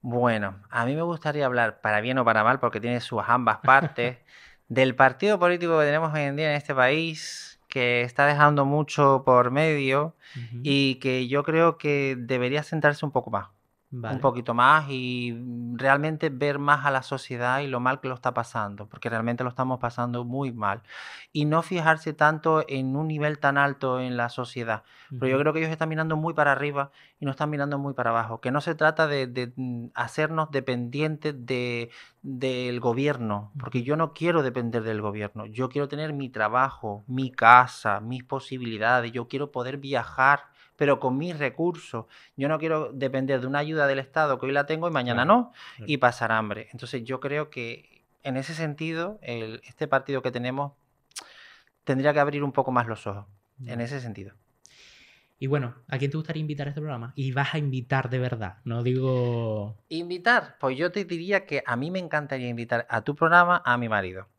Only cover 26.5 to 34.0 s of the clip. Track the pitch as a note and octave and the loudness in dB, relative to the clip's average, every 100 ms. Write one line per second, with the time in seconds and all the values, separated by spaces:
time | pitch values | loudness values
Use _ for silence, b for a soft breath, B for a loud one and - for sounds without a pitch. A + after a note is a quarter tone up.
26.5 | C#3 D3 C#3+ C#3 b b b C#3+ C3+ D3+ | 4 0 -2 -6 b b b -6 -4 -4
27.5 | D3 C#3+ C#3+ C#3 C3 A#2 A2+ A2 A2+ B2+ | -2 -4 -4 -6 -2 0 0 -2 -4 -2
28.5 | C#3 E3+ D#3+ D#3 D#3+ D#3+ C#3+ C3 B2 A#2+ | -2 -2 2 2 2 0 0 -2 -4 -6
29.5 | B2 B2+ A#2+ A#2 - B2 - D3+ D#3+ D#3 | -6 -6 -6 -8 -6 -6 -2 -2 0 -2
30.5 | C#3 C3 B2 A#2+ C#3 D#3 D3+ D#3 C#3 A#2+ | -2 -2 -4 -4 -2 -2 -2 -6 -6 -4
31.5 | B2+ B2 A#2+ A#2 B B _ C#3 C3 C3 | -2 -2 -4 -6 B B _ -12 -4 -2
32.5 | B2+ B2+ B2 B2 A#2 C#3+ C3+ A2+ G#2 G#2 | -2 -4 -2 0 2 0 0 -2 -2 -4
33.5 | C#3+ A#2 B2 A#2+ D3+ | -10 -4 -4 -2 0